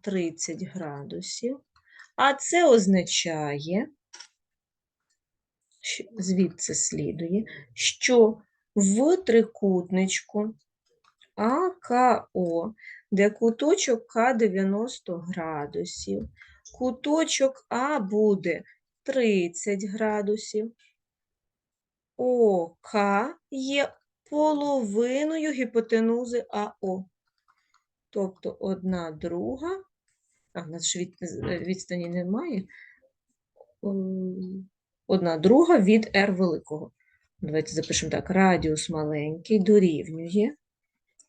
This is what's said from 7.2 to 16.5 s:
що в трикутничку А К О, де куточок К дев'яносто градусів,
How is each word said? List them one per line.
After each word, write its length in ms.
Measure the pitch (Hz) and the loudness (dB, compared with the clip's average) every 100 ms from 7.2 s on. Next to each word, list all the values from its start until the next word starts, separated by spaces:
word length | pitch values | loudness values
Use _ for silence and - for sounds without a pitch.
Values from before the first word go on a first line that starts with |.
| 170 196 220 - - | -2 -2 -4 -12 -16
що 640 | - - - - 240 220 220 _ _ _ | -4 -4 0 4 6 6 4 _ _ _
в 420 | 208 196 208 285 370 | 0 2 4 4 4
трикутничку 1400 | 302 233 220 - 202 185 175 185 190 - - 208 214 220 _ _ _ _ _ _ _ - | 4 4 4 2 0 0 0 0 0 -2 -6 -6 -6 -8 _ _ _ _ _ _ _ -4
А 340 | 214 285 370 | 0 0 -2
К 560 | 370 - 247 254 - - | -4 -2 4 4 4 0
О, 380 | 185 180 165 190 220 - - - | -4 -2 -2 -4 -10 -20 -20 -4
де 200 | 196 202 | 2 2
куточок 760 | 208 233 226 294 392 - 233 - | 2 0 0 2 2 2 -2 -2
К 280 | 233 240 | 0 2
дев'яносто 840 | 233 220 185 190 202 240 - - 175 | 2 0 0 0 -2 -4 -8 -10 -10
градусів, 1080 | 170 185 160 151 143 165 180 - - 202 220 _ - | -8 -8 -6 -6 -6 -6 -8 -8 -8 -8 -8 _ -20